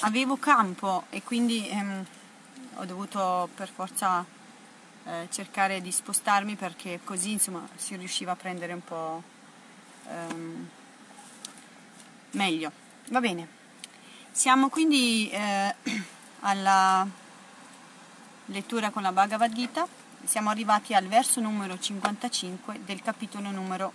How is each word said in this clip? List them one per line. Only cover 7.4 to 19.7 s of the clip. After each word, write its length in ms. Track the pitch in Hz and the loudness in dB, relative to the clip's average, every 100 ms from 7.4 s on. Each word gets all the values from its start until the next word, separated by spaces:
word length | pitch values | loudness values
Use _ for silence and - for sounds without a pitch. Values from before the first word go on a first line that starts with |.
| - 175 160 - | -2 -2 -10 -12
si 200 | - 190 | -10 -10
riusciva 360 | 185 - 185 | -8 -6 -4
a 40 | 175 | -6
prendere 380 | - 175 170 | -6 -6 -6
un 100 | 175 | -8
po', 400 | - 165 160 160 170 - - - - - - - - | -8 -8 -6 -8 -12 -20 -20 -20 -20 -20 -20 -20 -14
ehm, 600 | 165 165 165 165 165 170 - - - - - - - - - - - - - - - - | -10 -10 -10 -10 -10 -14 -18 -20 -20 -20 -20 -20 -18 -20 -20 -20 -20 -20 -20 -20 -20 -8
meglio. 400 | 196 196 160 151 - - - - | -2 0 0 -4 -10 -20 -20 -2
Va 100 | 247 | 0
bene. 280 | 240 170 165 - - - - - - - - | 2 0 -8 -18 -20 -20 -20 -20 -20 -20 -6
Siamo 380 | - - 262 269 | 2 6 6 6
quindi, 600 | 320 320 285 240 226 214 | 4 4 6 6 4 0
eh, 440 | 196 208 196 196 - | -2 0 0 0 -2
<clears throat> 560 | - 214 180 - - - | -4 -4 -6 -14 -20 -6
alla 680 | 202 196 190 190 190 190 196 185 - - - - - - - - - - - - - | -2 2 6 6 8 6 2 -4 -18 -20 -20 -20 -20 -20 -20 -20 -20 -20 -20 -18 -10
lettura 440 | 196 196 233 214 | -10 -4 -2 -2
con 100 | 214 | -2
la 100 | 196 | 0
Bhagavad 400 | 185 202 214 233 | 2 2 2 0
Gita. 340 | 220 247 | 0 -4